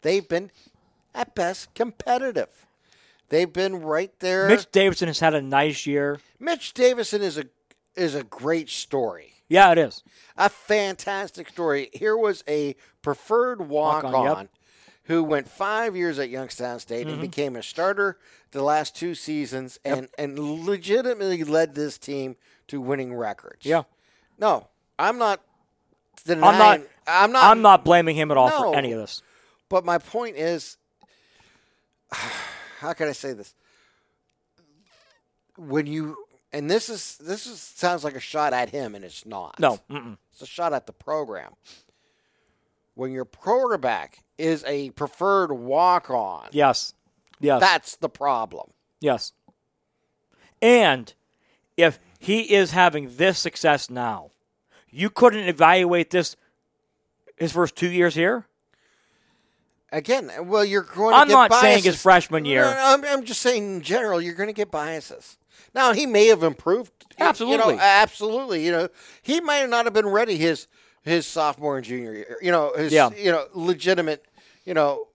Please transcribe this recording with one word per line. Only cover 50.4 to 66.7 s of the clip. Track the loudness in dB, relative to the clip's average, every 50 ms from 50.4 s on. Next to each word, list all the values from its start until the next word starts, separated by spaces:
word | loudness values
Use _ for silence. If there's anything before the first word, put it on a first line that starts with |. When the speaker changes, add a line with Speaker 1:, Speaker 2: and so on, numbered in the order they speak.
| _ _ _ _ 4
Speaker 2:
And | 6 6 6 6 4 2 0 -4 -14 -20 _ _ _ _ _ _ _ _ _ _ _ _
if | 2 2 2 2 0 _ _ _ _
he | -4 -2 -2 -2 0 2 4
is | 4 4 2 2
having | 4 4 4 2 0 -10 -10 -6
this | 0 0 0 0 0
success | -6 -8 -8 -2 0 0 0 0 -2 -8
now, | -10 -8 -6 -6 -6 -8 -12 -20 _ _ _ _ _ _ _ _ _ _ _ _
you | _ -6 -6 -6
couldn't | _ 4 4 4 4 4 -4 -4
evaluate | 0 4 6 6 6 6 4 2 2 0 0 _
this | 0 0 0 0 -6 _ _ _ _ _ _ _ _ _ _ _ _ _ _ _ _ _ _ _ -10
his | _ -6 -6 0
first | 0 -2 -2 -2
two | -4 -6 -4
years | 0 2 0 0 2
here? | 0 0 0 -2 -2 -6 _ _ _ _ _ _ _ _ _ _ _ _ _ _ _ _ _ _ _ _ _ _ _ _ _ _ _ _ _ -8
Speaker 1:
Again, | -8 -2 -2 -2 -2 -2 -6 -12 -12 -8
well, | -2 0 2 2
you're | 2 0 -2 -4
going | -4 -6 -2 2 6 8
to | 8
Speaker 2:
I'm | 8 8
Speaker 1:
get | 8
Speaker 2:
not | 6 8 8
Speaker 1:
biases. | 6 6
Speaker 2:
saying | 6 6 6 6 4
his | 2 0 2 6
freshman | 6 6 6 6 2 -4 -4 -2
year. | 0 2 2 4
Speaker 1:
No, | 2 2
no, | 2
I'm, | 4 4 4 4 4
I'm | -2 -4 -4 -4
just | -6 -8 -2 0
saying | 0 0 0 -4 -6 -8
in | -10 -6
general, | -4 -4 -2 -2 -2 -2 -2
you're | -4 -6 -6
gonna | -6 -8 -8 -4
get | -6 -6 -6
biases. | -4 -8 -6 -6 -8 -10 -12 -14 -20 -20 -20 -20 -20 _ _ _ _ _ -20 _ _
Now, | 2 2 4 4
he | 2 0
may | 2 4 6 8 8
have | 8 6 4
improved. | -2 -2 -2 -2 -2